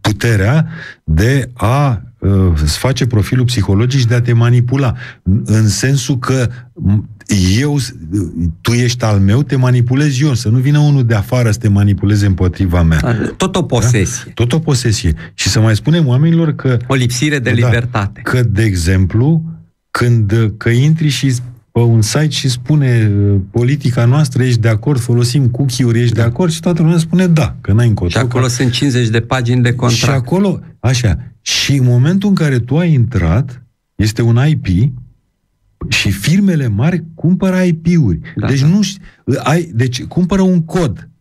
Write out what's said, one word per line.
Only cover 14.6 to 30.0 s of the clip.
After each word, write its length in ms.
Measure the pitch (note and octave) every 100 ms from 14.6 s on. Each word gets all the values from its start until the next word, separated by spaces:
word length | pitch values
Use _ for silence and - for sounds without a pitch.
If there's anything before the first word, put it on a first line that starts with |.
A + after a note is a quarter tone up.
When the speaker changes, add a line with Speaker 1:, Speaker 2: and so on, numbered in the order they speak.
| D#3+ C3+ A#2 G2+ F2+ D#2+ E2
Speaker 1:
Și 140 | - -
să 120 | A2
mai 160 | A2 G#2
spunem 300 | - E3+ D3+
oamenilor 460 | B2 D#3+ E3 E3
că 220 | - C3+ A#2+ -
Speaker 2:
O 80 |
lipsire 440 | C3+ B2 B2 D3+ D3
de 120 | A2+
Speaker 1:
Da. 40 | A2 B2
Speaker 2:
libertate. 540 | A#2+ A#2+ A2 G2 -
Speaker 1:
Că, 180 | - B2+
de 200 | A#2+ F#2+
exemplu, 800 | A2+ F#2 E2 F#2+ F#2 G#2+ C3+ E3 D#3+ - - _ _
când, 640 | - A#2+ A#2+ G#2 A2+ A2 G#2
că 120 | -
intri 400 | A#2 C#3+ D#3+ D#3
și 260 | C3 C3+ B2 - - _
pe 80 | -
un 220 | A#2 A2+
site 260 | G#2 C#3 D3+
și 200 | - C3+
spune, 640 | B2 - D3+ C3+ A#2+ G#2+ G2+ G2+
uh, 20 | G2+ F#2+
"Politica 540 | A#2 A#2+ C#3+ B2+ A#2+
noastră, 380 | A#2+ C#3 D3 -
ești 180 | B2+ A#2
de 80 | A2
acord, 320 | G#2+ C#3 C#3+
folosim 480 | - A#2+ A#2+ D3 B2+
cookie-uri, 520 | B2 C#3 - B2 A#2
ești 140 | A#2+
Speaker 2:
Da. 80 | A2+
Speaker 1:
de 60 | A#2
acord?" 240 | A#2+ F3+
Și 80 | D#3+
toată 220 | - E3+
lumea 160 | D#3+ F3
spune, 280 | D#3+ F3+ F#3
"Da, 300 | D#3+ A#2 -
că 120 | -
n-ai 140 | G#2 A#2+
încotro." 300 | G2+ F2 G2
Speaker 2:
Și 60 |
acolo 200 | B2 C3
Speaker 1:
Că 60 | B2+
Speaker 2:
sunt 200 | B2 C3
cincizeci 380 | A#2+ C#3+ B2 A#2
de 120 | A2+
pagini 420 | A2+ C3 A#2+ B2+
de 120 | A#2+
contract. 280 | A#2+ B2 A#2